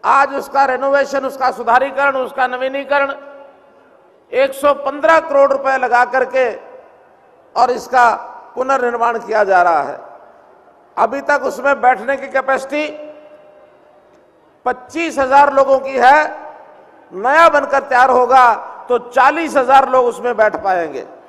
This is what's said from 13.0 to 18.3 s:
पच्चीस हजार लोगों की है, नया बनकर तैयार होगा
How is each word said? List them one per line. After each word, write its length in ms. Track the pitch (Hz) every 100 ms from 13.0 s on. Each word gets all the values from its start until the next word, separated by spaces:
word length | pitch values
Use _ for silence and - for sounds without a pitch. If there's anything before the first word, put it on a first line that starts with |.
| - - - - - _ _ _ _ _ _ _ _ _ _ _ 247
पच्चीस 520 | 247 - 320 330 277
हजार 340 | 262 277 285
लोगों 240 | 269 269 262
की 120 | 269
है, 320 | 262 240 294 302 - - - - - - _ _
नया 360 | 180 233 302 339
बनकर 300 | 294 277 269
तैयार 300 | 269 247 254
होगा 440 | 254 247